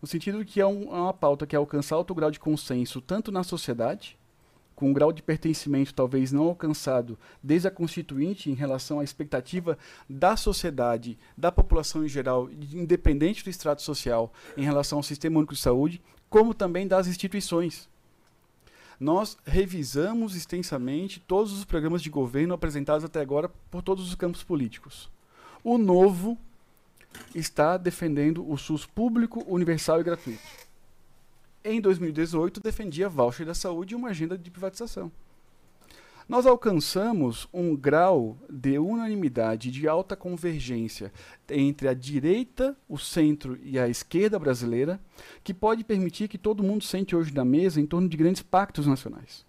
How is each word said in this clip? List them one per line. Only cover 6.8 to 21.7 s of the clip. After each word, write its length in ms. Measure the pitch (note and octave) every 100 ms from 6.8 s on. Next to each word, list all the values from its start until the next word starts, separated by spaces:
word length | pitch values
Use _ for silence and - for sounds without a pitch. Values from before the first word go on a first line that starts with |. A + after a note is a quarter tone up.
| - C3 A#2+ A2 - -
desde 260 | C3+ D#3+ F#3
a 40 |
Constituinte 800 | F#3+ E3+ - D#3 C3+ D#3 G3 -
em 60 | C3
relação 440 | C#3 C3 - D3
à 40 |
expectativa 760 | C#3 - D3 C#3 B2 F#3 E3+ D3+ - - -
da 260 | C3+ F3+ A3
sociedade, 840 | - G3 F3 C3 A#2+ A#2 A#2+ A2+ _ -
da 140 | E3+
população 520 | F3 - E3 D3+ D#3
em 60 | D3+
geral, 400 | C#3 C3 B2+ C3 D3+ D3
independente 680 | D#3 E3+ F3 - C#3+ D#3 G#3+
do 60 | -
estrato 320 | F3+ D#3 C#3+
social, 520 | - D3 - A#2 A2+ - - -
em 60 |
relação 340 | C#3+ C#3+ C#3+ D3
ao 60 |
Sistema 340 | C#3+ D3 E3 D#3+
Único 160 | D3
de 80 | C#3
Saúde, 400 | - B2 D3+ F3 _ _ _
como 240 | G#3+ A3+
também 320 | A3 F#3+ E3+ F#3+
das 220 | F#3 F3+
instituições. 840 | F3+ F#3+ G3+ F#3+ E3+ F3 - - _ _ _ _ _ _ _ _ _ - -
Nós 380 | C3+ F3 G#3+ - -
revisamos 880 | E3+ G3 F3+ C3+ C3+ F3 A#3 A3+ F3+
extensamente 840 | D3+ F3 F3 C#3+ B2+ C#3+ F#3+ G3
todos 340 | _ F#3 G#3+
os 120 | G3
programas 380 | G3+